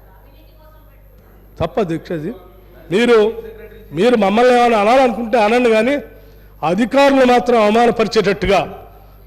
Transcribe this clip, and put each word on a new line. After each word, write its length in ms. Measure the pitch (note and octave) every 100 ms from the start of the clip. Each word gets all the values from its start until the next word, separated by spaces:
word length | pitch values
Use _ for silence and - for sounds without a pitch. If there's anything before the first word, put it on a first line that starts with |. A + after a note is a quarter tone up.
| - - - - - - - - - - - - - - - -
తప్ప 140 | E3 A#3 F3+
అధ్యక్ష. 240 | E3 - E3+
అది 140 | D#3 B3 - - - - -
మీరు, 240 | F#3 A#3+ A3+ G#3+ A3+ - - - - - C#3+
మీరు 180 | A3+ B3
మమ్మల్ని 300 | G3 G#3+ B3 B3
ఏమైనా 180 | A#3+ A3
అనాలనుకుంటే 540 | G#3 C4 C4 G#3 A#3 A#3+ G#3
అనండి, 220 | B3 B3 A3
కానీ 200 | A#3 C#4+ - - - - - - D3+
అధికారులు 560 | F#3 A#3+ C4+ C#4 C4+ B3+
మాత్రం 260 | B3 B3 A#3 G#3
అవమానపరిచేటట్టుగా, 960 | A3 A#3+ G#3+ G#3+ A3 F#3+ - F#3 F#3+ C3+ - - - - -